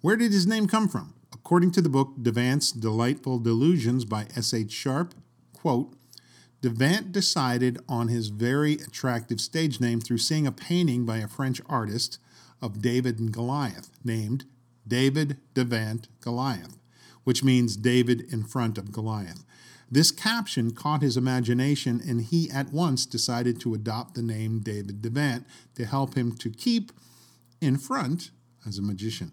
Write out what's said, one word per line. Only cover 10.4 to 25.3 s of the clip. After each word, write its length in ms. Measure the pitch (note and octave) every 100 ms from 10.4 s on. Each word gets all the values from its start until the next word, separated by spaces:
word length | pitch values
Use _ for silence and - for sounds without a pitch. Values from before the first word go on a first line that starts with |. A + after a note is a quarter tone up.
| C#3+
a 40 |
painting 540 | - - F3 E3+ B2 A#2
by 120 | A2
a 100 | G#2+
French 340 | - C3+ B2 -
artist 500 | C3 G#2+ A2+ - - _ - - _
of 200 | A#2+ G#2
David 380 | A#2+ B2 B2+ A2+
and 140 | A2+
Goliath, 580 | A2 A#2+ C#3+ C3 F#2 - _
named 420 | B2 A2+ G#2+ C3+ - _ _ _ G#2+
David 500 | B2 C3+ C#3+ D3 C#3 _
Devant 540 | - B2 A#2 A2 A2 - _
Goliath, 560 | - A#2+ C3+ G#2 D#2+ - _ _ - -
which 200 | - B2
means 340 | C3 B2+ A#2+ G2+
David 440 | A#2 B2 A#2+ A#2 -
in 100 | A2+
front 340 | G#2+ C3 A#2 G#2+
of 140 | G2
Goliath. 520 | G2+ A2 G#2+ F#2 E2 - - - - _
This 220 | B2+ D#3+
caption 600 | - G#3+ A#3 G#3+ - A#2
caught 300 | A2+ D3 D3+
his 140 | C#3 A#2+
imagination, 840 | C3 B2+ A#2 B2 C#3 C#3+ C3 A#2+
and 200 | D#3 A#2+
he 280 | A2+ E3+ E3
at 240 | C#3 C3+
once 320 | D3 F3 C3 -
decided 540 | A#2 - A#2+ A#2+ A#2
to 120 | A#2+
adopt 420 | A2 A2 A2+ A#2+ -
the 60 |
name 380 | A#2 A2 A2 A2
David 420 | G#2+ G#2 G2+ G2+
Devant 440 | A2+ B2+ D3